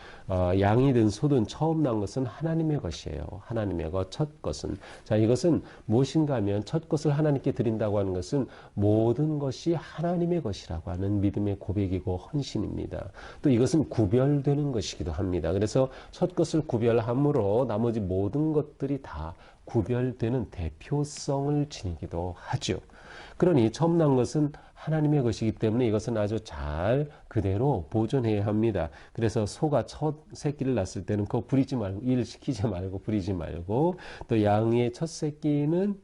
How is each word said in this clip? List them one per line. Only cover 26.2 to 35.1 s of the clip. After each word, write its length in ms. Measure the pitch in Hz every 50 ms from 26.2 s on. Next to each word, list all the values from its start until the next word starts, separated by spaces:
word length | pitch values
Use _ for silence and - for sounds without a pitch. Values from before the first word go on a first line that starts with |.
| 104 101 113 107
잘 680 | - - - 73 69 73 76 78 87 104 123 143 151 147 - - - -
그대로 580 | - 113 90 98 95 104 123 147 135 95 80 -
보존해야 560 | - 110 110 110 - 139 117 113 107 104 101
합니다. 420 | 110 104 107 110 117 101 90 80 76 - - - -
그래서 320 | - - 113 110 - 117 107
소가 400 | 101 - - 160 151 143 120 110
첫 300 | - - - 151 156 147 151 - -
새끼를 420 | - - - 147 139 - - 131 127
낳았을 300 | 107 95 - - 104 90
때는 220 | - 104 104 101
그거 140 | 101 - 120
부리지 360 | - - - 131 131 - 139
말고, 240 | 123 104 95 98 101
일 220 | 123 123 131 127 113
시키지 420 | - - - - - 131 101 98
말고, 340 | 117 95 87 92 95 92 95
부리지 340 | - - 107 107 87 95 98
말고, 640 | 87 78 78 76 82 87 92 104 127 156 175 185 - - - - - - -
또 140 | 120 110
양의 520 | 104 104 101 107 113 113 117 120 120 120 120
첫 120 | - 165
새끼는 960 | 160